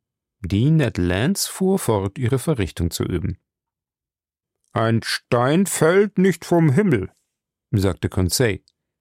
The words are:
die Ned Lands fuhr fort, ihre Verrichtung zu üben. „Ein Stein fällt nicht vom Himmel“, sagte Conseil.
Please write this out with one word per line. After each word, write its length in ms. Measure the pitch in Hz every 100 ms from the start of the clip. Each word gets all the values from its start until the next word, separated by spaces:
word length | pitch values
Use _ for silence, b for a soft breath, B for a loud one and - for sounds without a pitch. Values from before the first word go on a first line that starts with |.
| _ _ _ _
die 280 | 80 95 135
Ned 260 | 160 120 -
Lands 520 | 90 90 135 196 -
fuhr 320 | - 190 190
fort, 380 | - 107 98 -
ihre 200 | 117 127
Verrichtung 540 | - 139 90 - 85
zu 100 | -
üben. 340 | - 87 95 90 _ _ _ _ _ _ _ _ _ _ _ _ _
„Ein 300 | 117 113 113
Stein 640 | - - - 123 123 165 196
fällt 520 | - 160 190 208 -
nicht 260 | 190 -
vom 260 | - 170 160
Himmel“, 400 | 127 208 117 92 - _ _ _ _ _
sagte 360 | 104 95 82 -
Conseil. 540 | - 92 - 120 95 - _ _ _